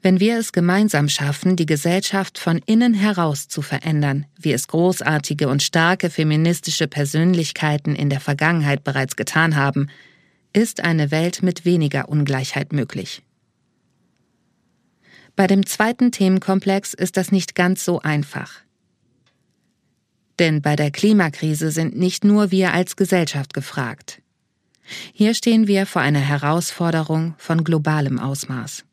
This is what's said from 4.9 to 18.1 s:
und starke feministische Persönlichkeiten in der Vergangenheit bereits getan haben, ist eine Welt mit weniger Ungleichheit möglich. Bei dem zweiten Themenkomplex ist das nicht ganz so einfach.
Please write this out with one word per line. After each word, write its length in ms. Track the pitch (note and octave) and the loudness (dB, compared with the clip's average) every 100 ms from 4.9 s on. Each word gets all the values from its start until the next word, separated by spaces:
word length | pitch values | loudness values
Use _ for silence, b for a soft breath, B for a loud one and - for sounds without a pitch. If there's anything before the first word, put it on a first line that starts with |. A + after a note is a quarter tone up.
| F#3 C#3 D3 C#3+ D3 C#3+ | 2 0 0 -2 -2 0
und 140 | C#3 | 0
starke 460 | - E3+ E3 F#3 F3 | 0 2 2 2 -2
feministische 800 | - D#3 D3+ E3 E3+ - D3+ D#3 | 0 0 2 2 0 -4 -4 -4
Persönlichkeiten 1040 | D3 C#3+ D#3 E3+ F3 D#3 - D#3 D3 D3 | -2 -2 0 2 2 -2 -4 -2 -2 -2
in 140 | D3 C#3+ | -2 -2
der 120 | C#3 | -2
Vergangenheit 600 | - C#3 D#3 E3+ C#3+ C#3+ | -2 0 0 2 0 -2
bereits 340 | - C#3 C3 - | -2 -4 -4 -6
getan 400 | - D#3+ D#3+ D3+ | -2 0 2 2
haben, 320 | C#3 C#3 C#3+ b b b b b b | 0 0 -4 b b b b b b
ist 280 | G3+ A#3 - | 0 0 -2
eine 280 | E3+ E3 D3 | -2 0 0
Welt 320 | D#3 E3+ - | 0 -2 -2
mit 240 | - C#3+ F3 | -2 -2 0
weniger 420 | F3 D3 C#3+ - | 2 2 -2 -2
Ungleichheit 640 | D3 C#3+ C3+ C3 C#3+ D3 | -2 0 -2 -4 -6 -4
möglich. 500 | D3 A#2 - F#2 - _ _ _ _ _ _ _ _ _ _ _ _ _ _ _ _ _ b b b b - | -4 -4 -8 -10 -14 _ _ _ _ _ _ _ _ _ _ _ _ _ _ _ _ _ b b b b 0
Bei 100 | F#3 | 4
dem 200 | G3 G3 | 4 2
zweiten 460 | - G#3+ A#3+ B3 | 0 0 2 0
Themenkomplex 840 | - F#3+ F#3 - F#3+ G3 F#3+ - | 2 2 2 2 0 0 -2 -4
ist 240 | - F#3 F#3+ | -6 -4 -2
das 120 | F#3 | 0
nicht 240 | G3 F3 | 0 -2
ganz 300 | - F3+ F#3 | 0 0 0
so 160 | - F3 | -2 -2
einfach. 520 | D#3 | 0